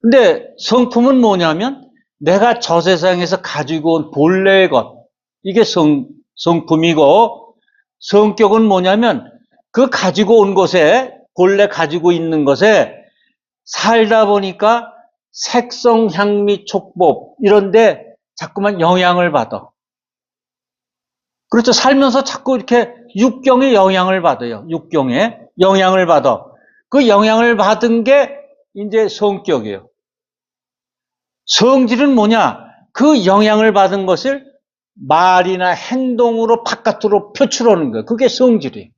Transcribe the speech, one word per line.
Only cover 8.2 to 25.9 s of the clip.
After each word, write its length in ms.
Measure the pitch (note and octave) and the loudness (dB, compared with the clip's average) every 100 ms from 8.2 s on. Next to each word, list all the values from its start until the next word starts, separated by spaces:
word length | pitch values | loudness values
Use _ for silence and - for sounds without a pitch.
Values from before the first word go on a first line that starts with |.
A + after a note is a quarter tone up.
| G#3+ G3 G#3 A3 | 0 2 2 2
뭐냐면 680 | A3 F#3+ F3+ G#3 A#3+ C#3 - _ _ _ _ | 2 2 0 0 0 -2 -8 _ _ _ _
그 180 | - C4 | -2 0
가지고 500 | - F#3+ F3 G3 A3+ | 0 -4 -2 2 4
온 140 | G3 F#3+ | 4 2
것에, 560 | F3+ F3+ D3+ A3+ C4 - _ - | 0 2 2 2 -2 -14 _ -2
본래 320 | F3+ G3 G#3 | 0 2 0
가지고 460 | - D#3+ E3+ E3+ | 0 -4 -2 0
있는 320 | E3+ E3 D#3+ C#3 | 0 -2 -2 -2
것에 480 | C3 G3+ G3+ B2 - _ _ _ _ _ _ - | 2 2 2 0 -6 _ _ _ _ _ _ -16
살다 600 | - - A#3 A3 A3+ G#3 | -6 -2 0 2 0 2
보니까 640 | G3+ G3 F3+ G#3 A#3 A3+ - _ _ _ | 0 -4 -4 -2 -2 -4 -20 _ _ _
색성, 760 | - - B3 A#3+ - B3 A3+ A3+ | -14 -4 -4 -4 -4 0 2 0
향미, 500 | D#3+ G#3 G3+ G3+ G3+ - | -2 -2 -2 -2 -4 -4
촉법 680 | G3 - - E3+ B2+ - _ | -10 -10 -2 -2 -2 -8 _
이런 300 | G3+ G#3 G3 | 2 2 2
데 340 | G3+ A3+ D3+ - - _ - | 2 2 0 -12 -20 _ -18
자꾸만 440 | E3 - G3+ G3 | -14 -6 -4 -2
영향을 520 | E3 F#3 F3+ F3 F3 | 0 2 0 0 0
받아. 380 | D3 A2 G#2 - _ _ _ _ _ _ _ _ _ _ _ _ _ _ _ _ _ _ | -2 -4 -10 -16 _ _ _ _ _ _ _ _ _ _ _ _ _ _ _ _ _ _
그렇죠. 220 | A3+ A#3 | 0 2
살면서 500 | - C4 C#4 C#4 B3 | 2 2 2 2 0
자꾸 320 | C4+ - - B3+ | -4 -8 -4 -4
이렇게 380 | - A#3+ A3 - - F#3+ | 0 0 0 -10 -14 -2
육경의 580 | B3 B3 C4+ B3+ C4+ A3 | -2 0 0 2 2 2
영향을 460 | F#3+ F#3+ F#3 F#3+ | 2 0 -2 -2
받아요. 440 | E3+ B2 A#2+ G#2+ C#3+ | -2 -2 -8 -10 -10
육경의 680 | E3 - D#3+ C3 B2 A3 A3 - - | -10 -4 -4 -2 -2 -4 -6 -20 0
영향을 460 | F#3+ G3 F#3 | 2 2 2